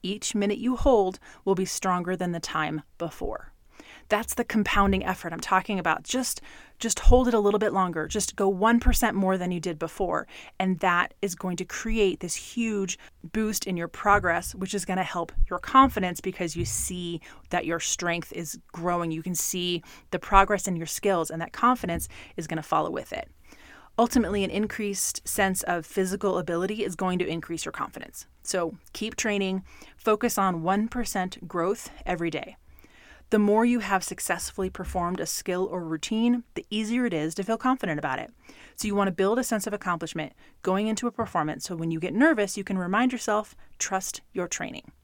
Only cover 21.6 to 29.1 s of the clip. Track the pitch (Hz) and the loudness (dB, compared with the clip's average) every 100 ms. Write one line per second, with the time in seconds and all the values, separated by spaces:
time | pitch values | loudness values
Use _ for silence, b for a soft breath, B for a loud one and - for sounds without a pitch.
21.6 | 247 254 180 170 - B B B 160 160 | 2 2 0 -4 -6 B B B -6 -6
22.6 | 151 156 160 - - - - - B B | 0 0 0 -4 -6 -10 -10 -16 B B
23.6 | B B B - 233 254 196 202 190 202 | B B B 0 2 4 2 0 0 0
24.6 | 214 - 208 196 - - - - 196 185 | -2 -2 -4 -2 -4 -4 -6 0 2 0
25.6 | - 175 160 - 185 196 202 180 170 170 | -2 -4 -2 -2 0 0 0 0 0 -2
26.6 | 190 214 185 175 185 180 - 165 - 165 | -2 -2 -6 -2 -2 0 -2 -4 -6 -8
27.6 | 165 - - - - - - _ - 185 | -8 -6 -8 -8 -14 -16 -20 _ -4 -2
28.6 | 165 208 - - 220 | -2 -6 -16 -8 -8